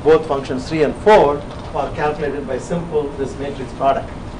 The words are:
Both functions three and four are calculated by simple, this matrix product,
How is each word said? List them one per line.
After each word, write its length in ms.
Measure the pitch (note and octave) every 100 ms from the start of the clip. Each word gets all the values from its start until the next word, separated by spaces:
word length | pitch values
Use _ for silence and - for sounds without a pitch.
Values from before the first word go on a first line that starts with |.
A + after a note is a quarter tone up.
Both 240 | D3 D#3 -
functions 420 | C#3 C3 C3 B2
three 140 | D#3
and 100 | C#3 -
four 440 | G#3 G#3+ C#3+ C#3+ - - -
are 220 | - C3
calculated 540 | D#3+ D3+ D3 D3 C#3 B2+
by 100 | B2
simple, 500 | - E3+ D#3+ D3+ C#3
this 280 | C#3 C3+ -
matrix 340 | C#3+ C#3 A#2+
product, 360 | - C3+ C3+ - - -